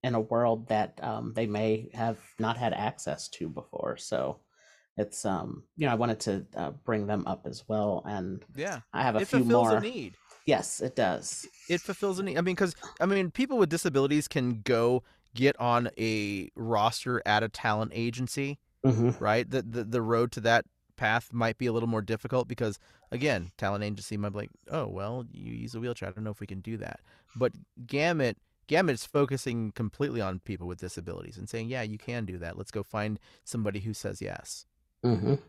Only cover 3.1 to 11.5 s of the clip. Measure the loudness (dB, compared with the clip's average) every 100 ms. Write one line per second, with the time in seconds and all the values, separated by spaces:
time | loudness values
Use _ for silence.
3.1 | -6 -8 -8 -6 -6 -10 -6 -4 -4 -4
4.1 | -2 -2 -6 _ _ _ _ _ -4 -4
5.1 | -2 -2 -2 -4 -10 -14 -2 2 2 2
6.1 | 0 0 -2 -4 -6 -6 -6 -2 -2 0
7.1 | -2 -2 -6 -8 -12 -4 0 2 0 -4
8.1 | -6 -6 -8 -12 -8 -8 -8 -6 0 2
9.1 | 2 2 2 6 6 6 4 2 -8 -10
10.1 | -14 _ -6 2 2 2 -4 -2 2 2
11.1 | 2 -4 -10 -12